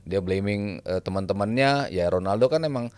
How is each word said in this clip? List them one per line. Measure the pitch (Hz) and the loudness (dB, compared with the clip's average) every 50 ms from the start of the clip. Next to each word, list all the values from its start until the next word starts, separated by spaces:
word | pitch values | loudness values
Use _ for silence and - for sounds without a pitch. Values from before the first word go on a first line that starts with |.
dia | - - 92 98 | -6 -2 -2 0
blaming, | 90 92 95 98 98 101 104 101 101 104 90 64 | 0 0 0 0 0 0 0 -2 -2 -4 -6 -8
eh, | - - 92 92 | -4 -4 -4 -2
teman-temannya. | - - 95 98 98 87 95 101 101 104 117 127 135 139 139 139 139 - | -2 -2 -2 -2 -2 0 0 0 0 0 2 2 4 4 4 2 0 -2
Ya | 90 90 87 | 0 0 2
Ronaldo | 87 90 90 92 95 101 110 123 | 2 2 0 0 0 2 2 4
kan | 131 156 160 | 4 2 2
emang | 160 151 139 123 120 117 - | 0 0 -2 -4 -4 -6 -10